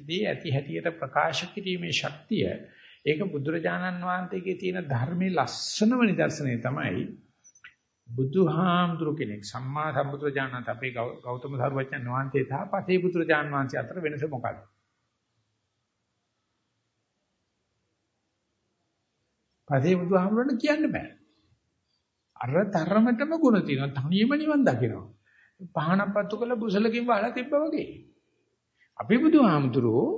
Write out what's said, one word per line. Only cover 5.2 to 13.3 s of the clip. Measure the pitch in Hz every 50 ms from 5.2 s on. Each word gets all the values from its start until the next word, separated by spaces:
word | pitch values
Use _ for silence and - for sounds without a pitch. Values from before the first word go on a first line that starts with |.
| 185 190
ලස්සනම | 180 147 123 - - - - - - - 214 226 262 247
නිදර්ශනය | 233 202 165 165 156 147 151 - 143 127 120 113
තමයි | - 127 143 151 147 101 92 123 196 208 - - - _ _ _ _ _ _ _ - - _ _ _ _ _ _ _ 117
බුදුහාමුදුරු | 117 127 131 135 170 190 190 160 156 165 185 180 175 180 175 170 165 147 - 151 -
කෙනෙක් | - 120 104 104 104
සම්මා | - - - 123 131 131 143 151 156 156
සම්බුදුරජාණන් | 131 135 139 139 143 139 147 147 135 139 135 127 123 123 123 113
අපේ | 113 113 131 127
ගෞ-, | 123 120 117 131 - -
ගෞතම | - 123 123 123 147 139 139
සර්වඥන් | 123 131 135 135 135 131 135 147 139 120
වහන්සේ | 123 123 131 135 135 - 135 127
සහ | 123 131 156 202 -
පසේ | 196 - - 180 185 180
බුදුරජාණන් | 175 180 170 170 160 160